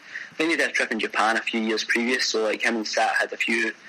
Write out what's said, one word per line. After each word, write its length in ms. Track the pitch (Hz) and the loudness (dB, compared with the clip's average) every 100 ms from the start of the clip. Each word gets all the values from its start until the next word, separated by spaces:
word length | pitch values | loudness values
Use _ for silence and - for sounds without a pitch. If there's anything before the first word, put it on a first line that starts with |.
| - - - | -12 -14 -8
I 40 | - | -2
think 140 | 160 | 0
they 40 | 151 | 2
did 120 | 131 | 2
a 20 | |
trip 200 | - - | 0 0
in 80 | 110 | -2
Japan 380 | 107 - 104 113 | -2 2 2 2
a 40 | |
few 180 | - 113 | 0 -2
years 240 | 110 107 | 0 0
previous, 420 | - 123 120 127 - | 0 0 2 0 0
so, 180 | 110 | 0
like, 180 | 107 104 | 0 0
him 160 | 120 113 | 0 -2
and 100 | 104 | -2
Sat 280 | - 110 - | 0 2 0
had 140 | 107 | -2
a 40 | 104 | -2
few, 360 | - 110 110 - | 0 0 0 -4